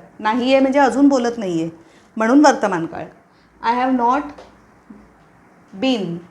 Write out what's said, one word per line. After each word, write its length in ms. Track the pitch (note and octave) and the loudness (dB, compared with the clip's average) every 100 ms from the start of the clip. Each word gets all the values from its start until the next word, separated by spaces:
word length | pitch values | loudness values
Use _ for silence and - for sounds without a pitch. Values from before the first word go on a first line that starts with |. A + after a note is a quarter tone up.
| - - | -14 -8
नाही 340 | A3 A#3+ B3 | -4 -2 0
आहे 80 | C4+ | 2
म्हणजे 180 | C4+ C#4 | 2 2
अजून 300 | C4 A#3 C#4+ | 2 4 2
बोलत 300 | C4+ A#3+ A#3 | 2 0 -4
नाही 240 | F#3+ E3 | -4 -4
आहे 80 | E3 - - _ _ - | -6 -8 -20 _ _ -4
म्हणून 300 | A3 C#4 D4 | 2 4 6
वर्तमान 400 | A#3+ G#3 F3 E3 | 4 -2 -4 -6
काळ. 180 | F#2 F3 - _ _ _ _ | -10 -16 -20 _ _ _ _
I 100 | A3+ | -4
have 260 | B3 C4 B3+ | -2 -2 0
not 220 | A#3 C4+ D4 - - _ _ _ - - - _ _ _ _ _ _ F#3+ | 0 -2 -4 -14 -20 _ _ _ -20 -20 -20 _ _ _ _ _ _ -6
been 320 | C4 A#3 F3 E3+ - | -2 -2 -4 -10 -14